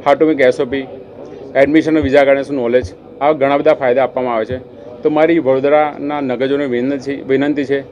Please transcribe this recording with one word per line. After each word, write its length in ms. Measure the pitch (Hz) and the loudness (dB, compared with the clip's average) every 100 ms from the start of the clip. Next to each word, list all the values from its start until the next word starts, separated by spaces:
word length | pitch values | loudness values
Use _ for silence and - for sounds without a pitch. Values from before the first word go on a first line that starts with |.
| - | 2
how 140 | 139 | 2
to 80 | 156 | 2
make 140 | 143 | 4
એસ 180 | 127 127 | 2 2
ઓ 40 | 135 | -2
પી, 220 | 135 131 - - - - - - 135 | -4 -8 -14 -18 -18 -18 -18 -6 0
એડમિશન 360 | 143 156 151 | 4 4 2
અને 100 | 156 | 0
વિઝા 220 | 139 143 | 2 4
ગાઈડન્સનું 380 | 139 139 131 139 | 4 2 0 -4
નોલેજ, 240 | 117 123 123 - - - | 0 0 0 -14 -20 -2
આવા 100 | 139 | 0
ઘણા 260 | 156 135 143 | 2 0 2
બધા 160 | 151 | 2
ફાયદા 300 | 151 131 123 | 2 2 0
આપવામાં 320 | 123 131 127 117 | 0 -2 -4 -4
આવે 100 | 110 | -4
છે. 120 | 127 - - - - | -8 -10 -20 -20 -4
તો 60 | 156 | -2
મારી 300 | 151 160 170 | 2 2 2
વડોદરાના 840 | 131 131 139 151 151 - 143 147 | 2 0 2 2 0 -4 -8 -6
નગરજનોને 440 | 139 117 135 139 143 | -4 -2 -2 -2 -2
વિનંતી, 500 | 120 127 139 131 139 | -2 -2 -4 -6 -8
વિનંતી 500 | - 135 143 143 131 | -2 0 0 -2 -2
છે 160 | 139 135 | -4 -4